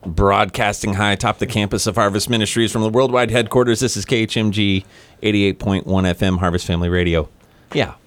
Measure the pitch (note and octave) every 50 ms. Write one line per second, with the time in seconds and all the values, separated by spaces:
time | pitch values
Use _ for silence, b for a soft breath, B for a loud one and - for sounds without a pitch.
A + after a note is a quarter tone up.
0 | B F#2 D#2+ G2 G2+ G2 G2 G#2 G#2+ F#2+ - - A2 G#2 G#2 - - A2 G2 G2
1 | G#2+ G#2 G2+ F#2 A#2+ G#2+ G#2 - G#2+ - - G#2+ G#2 G2 - G2 - A2 F#2+ A2+
2 | G#2 G2+ G2 G#2 - - A#2+ A2 G#2 - - A#2 A2+ G2+ - A#2 A2 A2 A2 B2+
3 | C3+ B2+ B2 B2 A#2+ A#2 A#2 A#2+ A2+ - - B2+ B2 B2 A2+ - B2+ A#2 - G#2
4 | F#2+ - C3 A2+ A2+ G#2+ - A#2 A2 G#2+ F#2+ G#2+ G#2 G2+ F#2+ F#2+ - B B B
5 | B B B B - G#2+ G#2 G2+ G2+ G2 - - - G2+ G2 F#2 - - F#2+ F#2+
6 | F#2 F2+ F2 - G#2 F#2+ F#2 E2+ F#2 F2 F2 F2+ - - F2 E2+ F2 F2 F2+ F2+
7 | F2 F2 E2 D#2+ D2+ - - _ b b b b b b - D3+ A2 - - -
8 | _